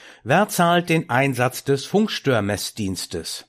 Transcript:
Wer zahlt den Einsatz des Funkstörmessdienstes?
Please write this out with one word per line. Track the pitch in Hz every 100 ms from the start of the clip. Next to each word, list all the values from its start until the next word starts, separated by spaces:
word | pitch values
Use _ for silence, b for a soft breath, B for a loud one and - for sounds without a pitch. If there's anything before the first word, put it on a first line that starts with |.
| B B
Wer | 107 165 208
zahlt | - 170 175 175
den | 165 160
Einsatz | 123 139 123 123 -
des | - 139 -
Funkstörmessdienstes? | 196 214 - 139 117 101 101 - - 98 90 - 85 80 -